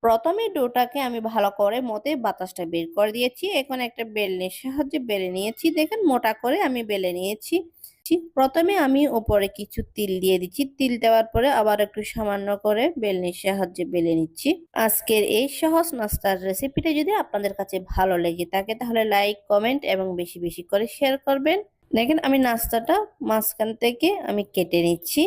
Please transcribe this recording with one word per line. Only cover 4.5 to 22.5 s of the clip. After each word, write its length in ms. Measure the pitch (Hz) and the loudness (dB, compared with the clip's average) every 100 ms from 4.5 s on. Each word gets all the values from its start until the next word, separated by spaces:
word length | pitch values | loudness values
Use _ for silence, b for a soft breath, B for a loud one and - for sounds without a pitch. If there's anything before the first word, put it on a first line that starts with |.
| - | -6
সাহায্যে 400 | 262 269 277 302 | -8 -4 -2 -4
বেলে 300 | 247 202 185 | -2 -2 -2
নিয়েছি। 340 | 185 202 233 330 320 | -4 -4 -2 -2 0
দেখেন 220 | 311 440 370 | -2 0 2
মোটা 240 | 247 233 | 2 0
করে 240 | 220 240 320 | -2 -2 0
আমি 200 | 349 247 | 0 -2
বেলে 280 | 220 202 185 | -2 -2 -2
নিয়েছি। 420 | 175 185 214 - 349 339 _ B B | -2 -4 -6 -2 -2 -2 _ B B
ঠিক 180 | - 349 330 | -2 -2 0
প্রথমে 400 | - 269 320 339 403 277 | 0 2 2 2 4 4
আমি 160 | 269 294 226 | 4 2 0
উপরে 280 | 214 208 202 - | 2 2 2 -4
কিছু 220 | 208 - - | -10 -8 -8
তিল 180 | - 208 185 | -4 -2 0
দিয়ে 180 | 185 185 | 2 2
দিচ্ছি। 240 | 180 - 269 - | 0 -4 -6 0
তিল 180 | 262 240 | 0 2
দেওয়ার 280 | 233 226 226 | 4 4 4
পরে 160 | 233 262 | 2 2
আবার 260 | 254 214 208 208 | 2 2 2 0
একটু 160 | - | -2
সামান্য 440 | 208 - 214 202 202 202 | -8 -4 -2 -2 -2 -2
করে 200 | 208 214 277 339 | 0 2 0 0
বেলনির 400 | 214 185 180 180 | -2 -2 -2 -4
সাহায্যে 440 | 196 196 185 180 170 | -4 -2 -4 -4 -2
বেলে 280 | 175 170 165 | 0 2 2
নিচ্ছি। 340 | 160 - 269 359 - - 226 | 0 -2 -2 -2 -4 -2 0
আজকের 380 | 220 - 220 208 214 | 0 0 0 2 0
এই 100 | 269 277 | 0 0
সহজ 300 | 320 330 330 | 2 2 0
নাস্তার 440 | 254 214 - 202 190 185 | -4 -4 -2 0 -2 -2
রেসিপিটা 420 | 190 277 - 330 302 | -4 -2 -2 0 0
যদি 120 | 302 415 | 2 0
আপনাদের 300 | - 208 202 | -2 -2 -4
কাছে 220 | 196 196 190 185 | -4 -4 -6 -4
ভালো 260 | - 190 175 | 0 2 2
লেগে 300 | 170 170 175 | 0 -2 -4
থাকে 220 | 190 196 226 | -4 -4 -6
তাহলে 260 | 240 233 220 | -2 0 2
লাইক, 240 | 202 202 208 _ | 2 2 -2 _
কমেন্ট 340 | 202 220 277 - | 2 2 0 0
এবং 120 | 190 190 180 | -2 -2 -4
বেশি 220 | 175 180 | -6 -6
বেশি 240 | 175 165 | -8 -8
করে 220 | 175 202 226 - | -2 -2 -2 0
শেয়ার 200 | 277 269 - | 0 0 0
করবেন। 320 | 277 277 370 415 _ _ | 0 2 0 -2 _ _
দেখেন 260 | 220 240 311 | 0 2 2
আমি 140 | 269 269 | 2 2
নাস্তাটা 560 | 254 | 2